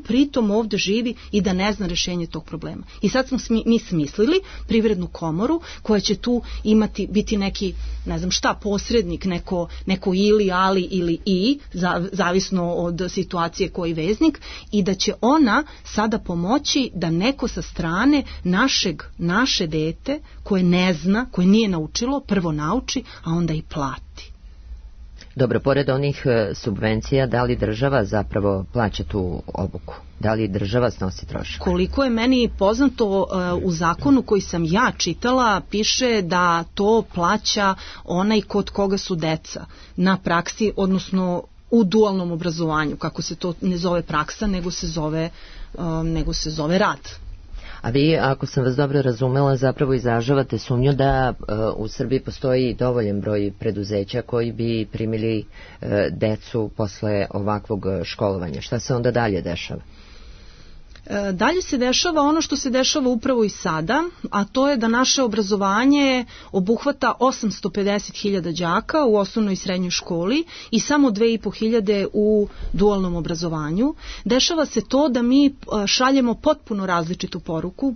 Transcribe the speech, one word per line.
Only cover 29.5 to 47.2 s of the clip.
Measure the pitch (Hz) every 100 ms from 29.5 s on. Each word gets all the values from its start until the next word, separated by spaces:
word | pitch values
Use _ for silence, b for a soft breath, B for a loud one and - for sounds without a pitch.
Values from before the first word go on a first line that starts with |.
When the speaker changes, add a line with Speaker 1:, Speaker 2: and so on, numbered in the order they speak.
| - 95 - - - - -
Speaker 2:
Da | 107
li | 113 110
država | 95 98 123 123
snosi | - 92 - -
trošak? | - - -
Speaker 1:
Koliko | - 180 185 -
je | 269
meni | 226 240 254 233 -
poznato, | 196 220 277 - 214 196 185
e, | 190 180
u | 175 185
zakonu | 160 170 175 285 269
koji | - 202
sam | - 175 165
ja | 190 262 -
čitala, | - 160 240 262 240 190 -
piše | 208 214 - 247 226
da | 175 180 180 170 170
to | - 202 226 214
plaća | - 175 214 - 214 196 190 B B
onaj | - 175 202 220
kod | 202 202 196
koga | - 196 196
su | - 175
deca | 156 160 - - - B B -
na | 185 190
praksi, | - 170 175 - 214 -
odnosno | 190 190 - 190 185 175 - - -
u | 233
dualnom | 190 220 208 190 175
obrazovanju, | 165 175 160 160 151 147 -
kako | 165 -
se | - 165
to | 180 165
ne | 190 180
zove | 175 175
praksa, | 160 156 151 - 214
nego | 185 175
se | 165 170
zove, | 160 151 160 165 - B B B -
e, | 170 160
nego | 165 160 151
se | 160 -
zove | 156 151 185
rad. | 202 139 - -